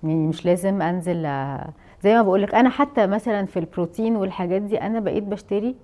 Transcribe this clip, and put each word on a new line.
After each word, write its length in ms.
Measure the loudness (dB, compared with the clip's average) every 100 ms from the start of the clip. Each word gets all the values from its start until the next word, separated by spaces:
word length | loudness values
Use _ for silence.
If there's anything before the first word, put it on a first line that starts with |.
يعني 240 | 0 0 0
مش 180 | -2 0
لازم 360 | 0 0 0
أنزل، 440 | -2 -2 -2 -2 -2
آه، 440 | -4 -4 -6 -10 -14 -20 -2
زي 120 | 4 4
ما 60 |
بقولك، 340 | 6 4 2 4
أنا 140 | 4
حتى 380 | 4 0 2 2
مثلًا 380 | 0 -2 -2 -2
في 140 | -4
البروتين 560 | -6 -4 -4 -2 -2 0
والحاجات 460 | -2 -4 -2 -2
دي 200 | -2 -4
أنا 180 | -2 -2
بقيت 240 | -2 -2
بشتري 520 | -4 -8 -4 -2 -2 -6